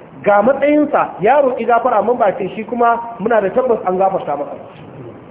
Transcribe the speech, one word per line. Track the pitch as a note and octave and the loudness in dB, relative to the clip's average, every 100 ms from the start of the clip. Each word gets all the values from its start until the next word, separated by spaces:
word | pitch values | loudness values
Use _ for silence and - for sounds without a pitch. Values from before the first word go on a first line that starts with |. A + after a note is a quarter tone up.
| - - | -20 -4
Ga | G3+ G3+ | 2 4
matsayinsa, | A3 C#4 C#4+ D4+ D4 F#3 D#3 - | 4 2 2 2 2 0 -2 0
ya | G3+ C#4+ | 2 4
roƙi | C4+ B3 A3+ | 2 0 0
gafara, | A#3 B3 A3 | 2 2 0
amma | G#3 | 0
ba | B3 G#3 F#3 | 2 0 0
ce | F#3 G3+ | -6 -8
shi | |
kuma | G3+ A#3+ A#3 A3+ - - | -8 0 0 0 -4 -6
muna | G#3 A3 | 0 0
da | F#3+ | 2
tabbas | F#3+ B3+ F3 F#3 | 0 0 -2 -2
an | F#3 | 0
gafarta | F#3+ F#3 - C#3+ | 0 0 -4 -6
masa. | C#3+ - - - - B2+ A#2+ G2+ - | -8 -12 -18 -20 -20 -18 -18 -18 -20